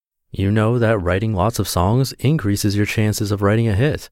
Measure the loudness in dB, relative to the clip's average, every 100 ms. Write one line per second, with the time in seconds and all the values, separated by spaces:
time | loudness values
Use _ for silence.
0 | _ _ _ -2 0 2 2 2 0 0
1 | 0 -2 -2 0 -2 -2 -2 0 2 2
2 | 0 -2 0 0 0 0 0 0 -2 0
3 | 0 0 -2 0 2 2 2 0 0 -2
4 | -10